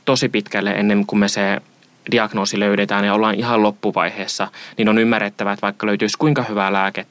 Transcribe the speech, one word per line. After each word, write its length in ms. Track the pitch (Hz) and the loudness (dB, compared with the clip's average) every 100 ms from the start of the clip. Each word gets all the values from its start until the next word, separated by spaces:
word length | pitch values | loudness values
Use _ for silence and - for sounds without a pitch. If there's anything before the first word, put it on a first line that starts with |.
| - | 0
tosi 240 | - 127 | 0 0
pitkälle 420 | 110 101 104 98 | -2 -4 -4 -2
ennen 340 | 98 104 101 101 | 0 2 2 2
kuin 140 | 107 | 0
me 80 | 101 | 0
se 340 | 104 98 98 - _ _ _ - | 0 -2 -2 -6 _ _ _ 0
diagnoosi 480 | 117 107 107 101 104 | 2 2 -2 -2 0
löydetään 460 | 101 101 101 101 101 | 2 2 0 0 2
ja 80 | |
ollaan 220 | 104 110 101 | 2 2 0
ihan 280 | 120 113 | 0 2
loppuvaiheessa, 840 | 107 101 104 92 87 - 95 - 95 - - - | 2 0 -4 -2 -2 -4 -8 -6 -6 -10 -12 -2
niin 120 | 107 | 2
on 80 | 110 | 4
ymmärrettävää, 560 | 113 113 101 - 101 | 2 2 -2 -4 -4
että 80 | 101 | -2
vaikka 260 | 101 101 107 | -4 -4 -2
löytyisi 300 | 101 107 - | 0 -2 0
kuinka 260 | 151 131 | 0 0
hyvä 300 | 110 104 98 | -2 -2 0
lääke 320 | 98 98 98 95 | 0 -2 -4 -6